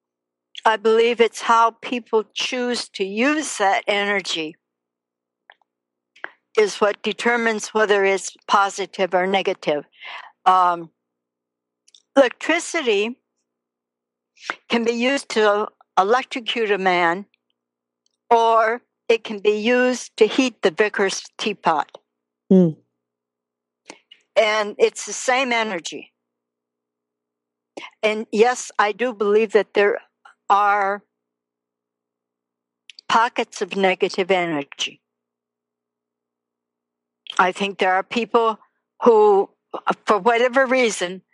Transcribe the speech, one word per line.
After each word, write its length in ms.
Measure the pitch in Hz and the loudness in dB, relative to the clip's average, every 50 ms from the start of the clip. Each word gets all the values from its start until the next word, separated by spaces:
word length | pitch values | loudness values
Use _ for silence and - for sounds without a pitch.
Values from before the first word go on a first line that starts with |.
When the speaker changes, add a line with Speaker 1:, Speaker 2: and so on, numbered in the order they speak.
| _ _ _ _ _ _ _ _ _ _ _ - - | _ _ _ _ _ _ _ _ _ _ _ -4 0
Speaker 1:
I 100 | 226 220 | 0 0
believe 440 | 214 202 226 220 226 226 233 240 208 | 0 0 2 2 2 2 2 2 2
it's 220 | 233 220 - - - | 2 0 0 -2 -2
how 280 | - 233 226 233 226 226 _ | 2 4 4 4 2 0 _
people 440 | - - - 247 233 _ - 220 208 - _ | -10 -8 -8 -8 -6 _ -2 -2 -2 -2 _
choose 540 | - - - - 254 247 247 240 220 - - | -8 -6 -6 -4 -4 -4 -4 -4 -6 -8 -10
to 140 | - - 202 | -8 -8 -8
use 520 | 190 196 214 233 277 302 311 294 269 - | -6 -2 -2 0 0 0 -2 -4 -6 -4
that 280 | - 208 196 196 - - | -2 0 0 0 0 -2
energy 680 | - 208 202 202 202 208 196 180 - - 170 160 156 180 _ _ _ _ _ _ _ _ _ _ _ _ _ _ _ _ _ _ _ _ _ _ _ _ _ _ _ _ _ _ _ _ _ - - _ _ _ _ - - | -2 -2 -2 -2 -2 -2 -4 -4 -6 -6 -6 -6 -8 -10 _ _ _ _ _ _ _ _ _ _ _ _ _ _ _ _ _ _ _ _ _ _ _ _ _ _ _ _ _ _ _ _ _ -20 -20 _ _ _ _ 0 2
is 220 | 214 196 - - | 2 2 2 0
what 220 | - 202 202 - - | 0 0 0 -2 -6
determines 680 | 220 202 - - 233 240 240 233 226 226 208 - - | -8 -6 -4 -2 -2 0 0 0 -2 -2 -4 -6 -4
whether 360 | - 220 214 196 208 202 196 | -2 0 2 2 2 2 2
it's 320 | 196 196 190 - - - _ _ - | 2 0 0 -4 -8 -14 _ _ 0
positive 680 | - 214 196 196 185 - 196 170 - - 196 175 185 | 2 2 2 0 -2 -6 -10 -8 -6 -4 -4 -2 0
or 120 | 185 180 | 0 0
negative. 580 | 190 190 196 180 208 185 - - - 151 147 - _ _ _ - - - - - - - _ - | 0 0 -2 -2 -2 -4 -4 -2 -2 -2 -2 -4 _ _ _ -20 -18 -18 -18 -18 -20 -20 _ 2
Um, 460 | 185 185 185 180 180 175 170 170 165 _ _ _ _ _ _ _ _ _ _ _ _ _ _ _ _ _ _ _ _ _ _ _ _ _ | 4 4 4 4 2 0 -2 -6 -12 _ _ _ _ _ _ _ _ _ _ _ _ _ _ _ _ _ _ _ _ _ _ _ _ _
electricity 1000 | - 277 247 - - - - 311 - - - - 339 302 247 214 196 208 226 247 - _ _ _ _ _ _ _ _ _ _ _ _ _ _ _ _ _ _ _ _ _ _ _ _ - - - - _ - | 2 2 2 0 -4 -4 -2 -2 -2 -2 -4 -6 -4 -2 0 0 0 -2 -4 -6 -10 _ _ _ _ _ _ _ _ _ _ _ _ _ _ _ _ _ _ _ _ _ _ _ _ -14 -14 -14 -14 _ -4
can 160 | - 233 233 | -4 -2 0
be 80 | 220 240 | -2 -2
used 360 | 233 233 254 277 277 - - | 0 0 0 -2 -2 -4 -4
to 380 | - 220 214 214 202 208 214 - - _ _ _ _ - | -2 0 2 2 2 0 -2 -6 -10 _ _ _ _ 0
electrocute 720 | 185 196 233 254 254 - - 269 233 214 - 240 226 202 | 2 2 2 0 -2 -4 -8 -10 -8 -6 -4 -4 -2 -2
a 80 | 208 190 | -2 0
man, 480 | 190 190 180 175 180 170 170 185 202 - _ _ _ _ _ _ _ _ _ _ _ _ _ _ _ _ _ _ _ - | 0 0 2 2 2 0 0 -2 -6 -12 _ _ _ _ _ _ _ _ _ _ _ _ _ _ _ _ _ _ _ 2
or 520 | 240 233 226 226 226 226 226 220 226 240 - _ _ _ _ - | 2 4 4 4 4 4 2 2 -2 -4 -8 _ _ _ _ 0
it 140 | 233 226 226 | 0 0 -2
can 160 | - 220 202 | -4 -10 -4
be 140 | 185 214 208 | -2 0 0
used 640 | 214 208 226 247 247 254 254 254 247 - - - | 0 0 0 2 2 2 0 0 -2 -8 -12 0
to 100 | - 226 | 2 2
heat 360 | 214 - - 262 254 226 _ - | 2 4 2 0 0 -2 _ -2
the 80 | 196 | -2
Vickers 520 | 165 - 214 208 - - 208 190 185 - - - _ - | 0 0 0 0 0 0 -2 -2 -2 -6 -10 -14 _ -8
teapot. 600 | - 226 202 - - 180 165 147 - - - - _ _ _ _ _ _ _ _ _ - | -8 -6 -6 -4 -2 -2 0 0 -2 -6 -12 -20 _ _ _ _ _ _ _ _ _ 2
Speaker 2:
Hmm. 200 | 190 190 185 165 156 - _ _ _ _ _ _ _ _ _ _ _ _ _ _ _ _ _ _ _ _ _ - - _ _ _ _ _ _ _ _ | 4 4 4 4 0 -4 _ _ _ _ _ _ _ _ _ _ _ _ _ _ _ _ _ _ _ _ _ -20 -20 _ _ _ _ _ _ _ _
Speaker 1:
And 400 | - 220 214 214 220 214 202 208 - | 0 2 2 0 -2 -2 -4 0 0
it's 280 | 185 220 - - - | 0 0 0 -2 -10
the 60 | - 202 | -12 -12
same 400 | - - - 254 254 269 254 240 | -6 -2 -2 0 0 0 0 -2
energy. 600 | 233 226 214 208 170 165 - - 147 - - _ _ _ _ _ _ _ _ _ _ _ _ _ _ _ _ _ _ _ _ _ _ _ _ _ _ _ _ _ _ _ _ _ - - - - _ - | -2 -2 -4 -6 -8 -10 -12 -14 -14 -16 -20 _ _ _ _ _ _ _ _ _ _ _ _ _ _ _ _ _ _ _ _ _ _ _ _ _ _ _ _ _ _ _ _ _ -20 -20 -20 -10 _ -4
And 240 | 214 214 214 226 - - | -2 -2 -4 -6 -4 0
yes, 380 | 214 220 240 247 247 - - - - | 2 2 2 2 0 -6 -6 -2 -2
I 140 | 214 208 214 | 0 0 -2
do 200 | 190 226 254 233 | -4 -6 -6 -4
believe 400 | 196 220 202 208 214 226 208 - | -4 -2 0 2 2 2 2 2
that 220 | 214 190 - - | 0 0 0 0
there 260 | 214 202 202 - - - _ _ _ _ - _ _ _ - | 0 2 2 0 -2 -6 _ _ _ _ -20 _ _ _ 0
are 540 | 208 196 208 208 202 208 202 196 202 202 - _ _ _ _ _ _ _ _ _ _ _ _ _ _ _ _ _ _ _ _ _ _ _ _ _ _ _ _ _ _ _ _ _ _ _ _ - - _ _ - | 0 2 2 2 0 0 0 -2 -4 -6 -10 _ _ _ _ _ _ _ _ _ _ _ _ _ _ _ _ _ _ _ _ _ _ _ _ _ _ _ _ _ _ _ _ _ _ _ _ -20 -20 _ _ 0
pockets 540 | 196 233 226 240 - - 240 - - - 214 | 0 2 2 0 -2 -4 -8 -8 -8 -8 -10
of 140 | 185 175 | -6 -4
negative 540 | 196 196 190 185 185 - 185 - - 190 175 | 0 0 0 0 0 -2 -2 -2 -2 -2 0
energy. 720 | 190 180 175 170 165 147 143 - - - - - - _ _ _ _ _ _ _ _ _ _ _ _ _ _ _ _ _ _ _ _ _ _ _ _ _ _ _ 60 60 62 _ _ _ _ _ _ _ _ _ _ _ _ _ _ _ _ - - - | 0 0 0 -2 -4 -6 -8 -8 -10 -8 -8 -8 -10 _ _ _ _ _ _ _ _ _ _ _ _ _ _ _ _ _ _ _ _ _ _ _ _ _ _ _ _ _ _ _ _ _ _ _ _ _ _ _ _ _ _ _ _ _ _ -8 -2 0
I 140 | 190 180 185 | 0 0 0
think 260 | - 202 196 196 - | -2 -6 -6 -4 -2
there 140 | 202 185 185 | 0 0 0
are 100 | 190 190 | 0 -2
people 560 | - - 240 226 - - 240 226 226 220 - _ _ _ _ _ _ _ - - | -4 -4 -6 -4 -2 0 0 0 0 -2 -4 _ _ _ _ _ _ _ 0 2
who, 480 | 247 233 214 214 208 202 196 202 - _ _ _ _ - - - - 196 - _ | 4 6 6 6 6 6 4 2 -2 _ _ _ _ -14 -6 -4 -4 -4 -4 _
for 120 | - 220 202 | -2 -2 0
whatever 480 | 180 226 233 233 240 254 240 262 269 | 2 2 2 2 2 2 2 2 2
reason 560 | 247 247 262 254 233 190 - 190 175 185 190 - _ | 2 2 2 2 0 0 -2 -6 -8 -8 -10 -16 _